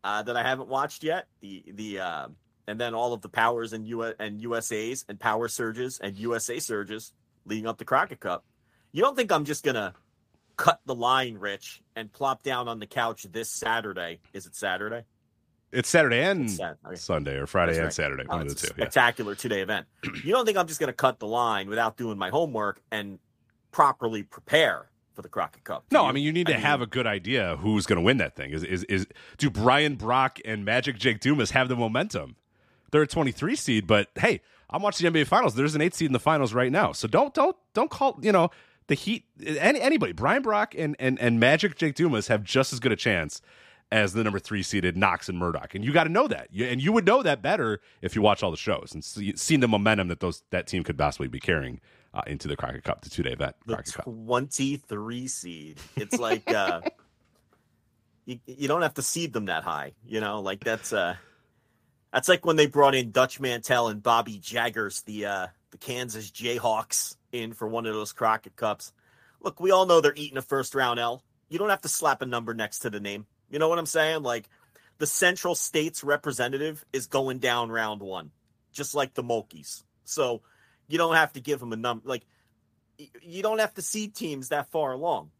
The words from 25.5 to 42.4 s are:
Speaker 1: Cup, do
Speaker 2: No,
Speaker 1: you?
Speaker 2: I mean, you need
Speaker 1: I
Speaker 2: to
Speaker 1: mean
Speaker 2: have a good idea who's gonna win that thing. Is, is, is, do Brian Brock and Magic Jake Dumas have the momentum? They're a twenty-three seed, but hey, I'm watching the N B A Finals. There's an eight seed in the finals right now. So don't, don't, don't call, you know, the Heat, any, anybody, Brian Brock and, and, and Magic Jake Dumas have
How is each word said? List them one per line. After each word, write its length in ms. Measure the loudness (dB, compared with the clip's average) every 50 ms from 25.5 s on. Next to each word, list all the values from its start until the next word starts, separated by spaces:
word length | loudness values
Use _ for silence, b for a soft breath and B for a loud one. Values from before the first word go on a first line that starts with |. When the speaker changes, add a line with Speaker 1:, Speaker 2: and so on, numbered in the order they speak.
| -6 _ _
Speaker 1:
Cup, 180 | -8 -8 -8 _ _
do 60 | 4
Speaker 2:
No, 80 | 6 6
Speaker 1:
you? 60 | 6
Speaker 2:
I 20 | 2
mean, 100 | 0 0
you 80 | 0
need 160 | 2 2 2 2
Speaker 1:
I 40 | 2
Speaker 2:
to 40 |
Speaker 1:
mean 80 | 2 4
Speaker 2:
have 160 | 2 2 2
a 40 | 0
good 200 | -2 -2 -2 0
idea 500 | 0 0 -2 -2 0 0 0 2 0 -2
who's 280 | -2 0 2 2 2 4
gonna 160 | 4 2 4
win 160 | 6 4 6
that 180 | 4 2 -2 _
thing. 160 | -8 -8 -6
Is, 120 | -6 -6 -4
is, 200 | -2 -4 -4 -2
is, 220 | 0 0 0 0 -2 B B B B B
do 120 | 0 0 0
Brian 460 | 0 4 4 6 6 6 4 2 0
Brock 440 | -2 -2 2 2 4 2 2 -2 -6 -8
and 180 | -6 -6 -4 -2
Magic 320 | 0 0 2 0 0 -6
Jake 220 | 2 2 2 2 2
Dumas 320 | 2 2 4 4 2 2
have 180 | 2 2 2 2
the 60 | 2
momentum? 600 | 0 0 0 0 0 -2 -2 -4 -6 -6 -8 -14 _ _ _ _ _ _ _ _ _ _ _
They're 100 | 4 4
a 60 | 4
twenty-three 500 | 4 2 0 0 0 0 -2 -2 -2 -2
seed, 280 | -2 0 2 2 2 4
but 220 | 6 4 4 4 2 _
hey, 240 | 2 4 4 4 2 b b b b b b
I'm 120 | -4 0
watching 220 | 0 0 0 2 0
the 40 |
N 60 | 4 4
B 60 | 4
A 40 | 4
Finals. 300 | 4 4 4 4 4 2
There's 200 | 2 0 0 2
an 60 | 2
eight 120 | 0 0 2
seed 120 | 0 0
in 60 | 2 2
the 60 | 2
finals 340 | 4 4 4 4 2 2 2
right 180 | 2 2 2
now. 220 | 4 2 2 2 0
So 160 | -2 -4 2
don't, 240 | 4 4 2 2 2
don't, 240 | 2 2 2 2 _ _ _ _
don't 180 | 0 0 0
call, 260 | 0 0 0 0 0 0
you 100 | 0 4
know, 180 | 4 6 4 4 b b b b b b b
the 80 | -2 -2
Heat, 300 | -2 0 -4 -4 -4 _ _ _ _ -8
any, 360 | -6 -2 2 4 4 4 4
anybody, 320 | 4 2 4 2 0 -2 -2
Brian 280 | 0 2 2 2 2
Brock 320 | 0 0 0 0 0 -2 -2
and, 180 | -4 -4 -4 -4
and, 220 | 0 0 0 0 2
and 180 | 2 2 4 6
Magic 340 | 6 6 6 6 2 0 0
Jake 200 | 0 -2 -2 2
Dumas 340 | 2 2 2 2 2 2 2
have 160 | 0 0